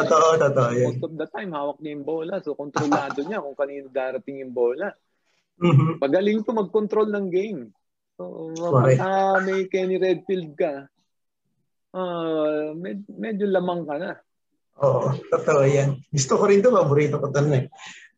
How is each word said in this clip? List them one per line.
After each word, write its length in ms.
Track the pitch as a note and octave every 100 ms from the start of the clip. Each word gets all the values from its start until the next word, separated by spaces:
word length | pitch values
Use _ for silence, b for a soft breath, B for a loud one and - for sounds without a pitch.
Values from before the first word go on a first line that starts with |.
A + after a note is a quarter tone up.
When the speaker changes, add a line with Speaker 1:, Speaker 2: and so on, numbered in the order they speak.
Speaker 1:
Totoo, 240 | - D#3 D#3+
Speaker 2:
eh. 120 | D#3+
Speaker 1:
totoo 280 | C#3+ C3 A#2+
yun. 120 | B2 B2
Speaker 2:
Most 140 | B2 -
of 80 |
the 140 | D#3 D#3+
time, 200 | - G3
hawak 240 | D3+ C#3+ C#3
niya 160 | D3+
yung 120 | D3 C#3
bola. 260 | D#3+ E3 G3
So, 160 | D3+ C#3
kontrolado 640 | D3 - D3+ D4 C#3 C3
niya 160 | D#3 G#3 C#3+
kung 80 |
kanino 320 | C3 C#3 C#3+ C3+
darating 480 | C3 C3 B2+ - C#3
yung 80 | C3
bola. 400 | B2 A#2+ C#3 G3+ - _ _ _ _ _ -
Speaker 1:
Mm-hmm. 460 | F3 C#3 D#3+ D#3+
Speaker 2:
Magaling 400 | C#3 F3+ G3+ A3
to 80 | G#3+
mag-control 560 | A3 F#3 A3 G#3 G#3+ G#3+
ng 120 | G#3 F#3+
game. 380 | F3+ A3 D#3+ A2 _ _ _ _ -
So, 340 | F3+ - D#3+
Speaker 1:
Correct. 480 | D#3+ E3+ C3 C3 C3
Speaker 2:
pagka 400 | F#3+ F#3+ F#3+ F#3+ F#3+
may 240 | F#3+ F#3
Kenny 260 | F#3+ F#3 F#3
Redfield 560 | F#3 F3 F#3+ F#3 D#3
ka, 200 | D3 E3+ C#3 C#3 _ _ _ _ _ _ _ _ _ _
ah, 800 | F#3 F3+ E3+ E3 D#3 D3+ D3+ D3+
med-, 320 | D#3+ F#3+ G3+ G3+
medyo 380 | - A3+ G3+ G3+
lamang 400 | F#3 F3+ F3 D3+
ka 100 | D3
na. 160 | F#3+ - _ _ _ _ _ -
Speaker 1:
Oo, 320 | C#3 B2 C3+ - -
totoo 320 | D#3+ - C#3+
yan. 340 | C3+ C#3 C#3 - -
Gusto 260 | D3 - G#3+
ko 80 |
rin 160 | G#3 G3+
to, 140 | B3
paborito 480 | G3+ D3+ C#3+ C#3+ D3
ko 80 | B2
to 100 | C#3+
na, 240 | D3 C3
eh. 20 | - B B B B